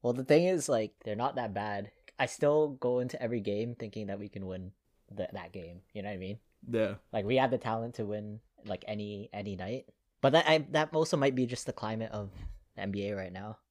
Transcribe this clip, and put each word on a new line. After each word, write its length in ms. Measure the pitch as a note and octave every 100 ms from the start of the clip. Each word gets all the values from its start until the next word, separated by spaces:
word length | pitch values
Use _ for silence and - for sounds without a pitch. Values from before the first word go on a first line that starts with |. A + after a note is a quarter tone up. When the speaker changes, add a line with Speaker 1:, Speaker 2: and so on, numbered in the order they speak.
Speaker 1:
Well, 120 | A#2+
the 100 | B2
thing 220 | C3 D3+ F3+
is, 240 | F3+ -
like, 240 | A#2+ G#2+ _
they're 140 | A2 G#2
not 180 | B2+ C3
that 180 | A#2
bad. 380 | G2+ G#2 G2+ G#2 _ - -
I 100 | B2+
still 420 | - D3 D3+ D3+ C3+
go 200 | B2 B2
into 220 | B2+ B2+
every 200 | A#2+ A#2
game 340 | G2+ G2+ A#2 A#2+
thinking 300 | A2+ A2 G2+
that 120 | G2+
we 100 | G#2
can 160 | G2+ F#2+
win 260 | F#2 F#2 - _ _ _ G2+
th-, 100 | F2+
that 180 | G2 F2
game. 300 | G2 E2+ F2 _
You 80 | G#2
know 60 | G2+
what 80 | G2
I 20 |
mean? 200 | F#2 G#2+ _ _ -
Speaker 2:
Yeah. 220 | A#2 G#2 G2+ _
Speaker 1:
Like, 140 | A2+ G2+
we 100 | C3
have 160 | C3
the 60 | A#2+
talent 380 | - A2+ A#2 A#2+
to 100 | G#2
win, 340 | G#2+ G#2 G#2+ _ _ G#2+
like, 200 | F#2+ -
any, 420 | G#2 G#2 G2+ G#2+
any 240 | G#2 G2+ F#2
night. 300 | F#2+ B2+ - _ _ _
But 100 | C#3+
that, 160 | D#3 D#3
I, 180 | D#3 C#3+
that 220 | D3+ D#3
also 240 | D#3+ D#3+ D#3+
might 180 | C#3 B2+
be 100 | B2
just 200 | B2 -
the 80 |
climate 400 | - A2 A2 A2
of 160 | G#2+ G2+ - - - _ -
the 60 |
N 80 | G2
B 180 | G2+ G2+
A 60 | G2+
right 160 | F#2
now. 240 | F#2 G#2 A2 _